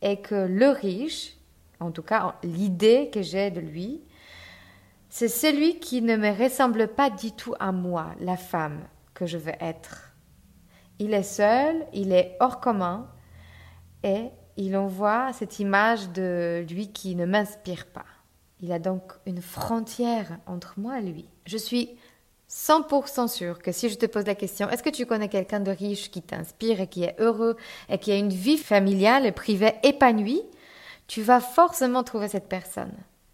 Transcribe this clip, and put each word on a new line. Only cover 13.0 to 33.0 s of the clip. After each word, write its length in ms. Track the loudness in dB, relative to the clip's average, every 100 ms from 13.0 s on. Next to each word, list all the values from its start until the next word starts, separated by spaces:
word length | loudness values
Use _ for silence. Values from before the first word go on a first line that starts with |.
| -10 -18 -20 -20 -20 -20 -20 -20 -20 -8
et 260 | -2 -2 -4 -12 -20 -8
il 200 | -2 0
envoie 560 | -2 0 2 2 0
cette 260 | -4 -8 -4
image 500 | 0 4 4 2 -2
de 540 | -4 -2 0 0 -2 -4
lui 220 | -8 -8
qui 240 | -8 -8 -4
ne 100 | 0
m'inspire 640 | 2 0 -6 -12 -12 -12
pas. 180 | -16 -18 -20 _ _ _ _
Il 100 | -6
a 80 | -4
donc 340 | -2 -4 -6 -16 -10
une 160 | -10
frontière 960 | -10 -8 -4 -2 -4 -2 0 0 -4 -12 -10
entre 340 | -12 -10 -8
moi 200 | -6 -6
et 20 |
lui. 280 | -6 -8 -14 _ -10
Je 120 | -8
suis 400 | -2 -2 -2 -8 -20 _ _ _ _ -12
cent 260 | 2 4
pour 260 | 4 0 0
cent 180 | -2 -4
sûr 340 | -4 -8 -6
que 120 | -6
si 160 | -2 -2
je 80 | 0
te 80 | 0
pose 200 | 0 -2
la 80 |
question, « 360 | -4 -4 -4 -2
Est-ce 100 | 0
que 80 | -2
tu 160 | -4 -2
connais 220 | -2 0
quelqu'un 320 | -2 -2 -2
de 120 | -2
riche 380 | -2 -4 -6 -8
qui 120 | -12
t'inspire 580 | -10 -10 -10 -6 -2 0
et 80 | -2
qui 160 | -2
est 160 | -4 2
heureux 380 | 2 2 0 0 -8 -18 -6
et 80 | -4
qui 160 | 0
a 20 | 0
une 140 | 2
vie 280 | 0 2 2
familiale 680 | 4 4 6 4 6 6 4
et 80 |
privée 400 | -2 -2 4 4 6
épanouie ? » 580 | 4 6 6 6 2 -2 -4 -14 -20 -20 -20 -20 _
tu 140 | -6
vas 200 | 4 4
forcément 600 | 4 4 4 6 0 2
trouver 280 | -2 -4 -2
cette 180 | -4 -6
personne. 480 | -8 -8 -10 -10 -10